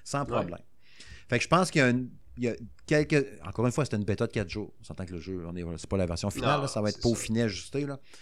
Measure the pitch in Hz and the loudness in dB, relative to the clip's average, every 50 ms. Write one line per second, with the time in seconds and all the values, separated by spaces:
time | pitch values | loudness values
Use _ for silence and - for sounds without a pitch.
0 | - - - 139 143 127 117 107 95 85 87 - - - - - - - - - | -10 -4 -2 -2 -2 0 0 -2 -2 -2 -6 -12 -14 -20 -20 -20 -20 -20 -20 -20
1 | - - - - - - 123 120 - - 165 180 185 - - 156 131 123 120 127 | -18 -18 -18 -12 -4 0 0 2 4 4 4 4 4 4 4 6 6 6 6 4
2 | 127 123 - - - - - 120 120 117 110 - 117 98 - - - - 156 151 | 0 -4 -10 -16 -18 -14 -6 -2 -2 -2 -2 -2 -8 -14 -16 -12 -2 2 4 4
3 | 147 147 156 143 135 - 107 - 76 92 - - 120 123 120 165 135 - 117 104 | 4 6 4 4 4 2 -6 -12 -12 -8 -2 2 2 2 4 2 0 2 0 0
4 | 101 107 98 - 120 - - 117 98 82 - 104 107 - - - - - 82 - | 0 0 2 0 0 0 0 -2 -2 -2 -4 -6 -6 -8 -12 -16 -14 -14 -10 -10
5 | 92 87 92 82 78 95 95 90 82 85 87 87 87 85 85 85 - - 98 98 | -8 -8 -8 -8 -6 -6 -6 -6 -6 -6 -6 -6 -6 -6 -6 -6 -4 0 2 2
6 | 92 85 85 - - 101 - - - 113 - 143 139 131 - 110 107 104 98 - | 2 2 0 0 -2 -2 -2 0 2 2 2 2 0 -2 -2 0 0 0 0 2
7 | - 120 113 - - - 110 117 117 110 92 87 - - - 139 143 139 139 - | 2 2 2 2 0 0 0 2 2 0 -2 -4 -10 -6 -4 -4 -4 -4 -6 -10
8 | - - - - | -12 -18 -20 -18